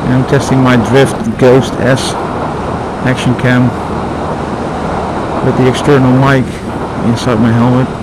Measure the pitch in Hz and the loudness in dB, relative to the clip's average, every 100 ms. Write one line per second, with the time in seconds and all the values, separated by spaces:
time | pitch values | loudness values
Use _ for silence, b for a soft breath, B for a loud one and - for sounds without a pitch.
0 | - 127 127 143 - 131 127 123 104 117 | 0 0 2 0 2 2 4 2 4 4
1 | - - 113 107 131 131 123 - 123 135 | 2 0 -4 2 4 6 2 -2 0 0
2 | - - - - - - - - - - | -2 -4 -6 -6 -6 -6 -6 -6 -6 -6
3 | 123 127 - 117 123 123 127 - - 76 | -2 -2 0 0 2 2 2 0 -6 -6
4 | 78 - - - 78 - - - - - | -6 -6 -6 -6 -6 -6 -6 -6 -6 -6
5 | - - - - 127 131 131 120 - 143 | -6 -6 -6 -2 -2 2 2 0 2 4
6 | 131 127 135 135 117 - - - - - | 4 4 4 2 0 -6 -8 -8 -6 -4
7 | 95 117 - 113 117 117 120 123 131 - | -2 0 0 2 2 4 2 2 0 -4